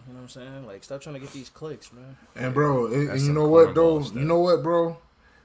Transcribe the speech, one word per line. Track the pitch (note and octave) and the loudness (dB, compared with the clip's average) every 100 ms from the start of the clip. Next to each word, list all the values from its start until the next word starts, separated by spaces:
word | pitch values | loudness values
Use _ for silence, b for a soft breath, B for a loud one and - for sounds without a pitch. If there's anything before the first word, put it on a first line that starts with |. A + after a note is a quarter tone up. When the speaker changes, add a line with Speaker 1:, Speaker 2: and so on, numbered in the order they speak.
| B2 | -20
Speaker 1:
You | |
know | B2+ | -20
what | |
I'm | B2 | -20
saying? | C3 B2+ C3+ B2 | -20 -18 -18 -18
Like, | G2 | -18
stop | - C#3 | -16 -16
trying | D#3+ C#3 | -14 -16
to | |
get | C3+ | -14
these | C#3 A#2+ | -16 -18
clicks, | - D#3 B2 - | -16 -14 -14 -16
man. | A#2+ C3 C3 _ A#2 | -20 -20 -20 _ -8
Speaker 2:
And | B2+ | -4
bro, | C3 D3 C3 A#2 | 0 0 0 0
and, | |
Speaker 3:
That's | C3 C#3+ | -2 -2
Speaker 2:
and | C3+ | 0
you | C#3+ | 0
Speaker 3:
some | D3+ | 2
Speaker 2:
know | D3+ | 4
what | E3 D#3 | 6 6
Speaker 3:
cornball | E3 | 6
Speaker 2:
though? | E3 D#3 | 2 2
Speaker 3:
stuff. | B2+ A2 | -2 -4
Speaker 2:
You | D3+ | 0
know | E3+ | 2
what, | F3+ D#3+ | 4 2
bro? | D3 E3+ E3+ E3 - b b b | 2 0 0 -4 -16 b b b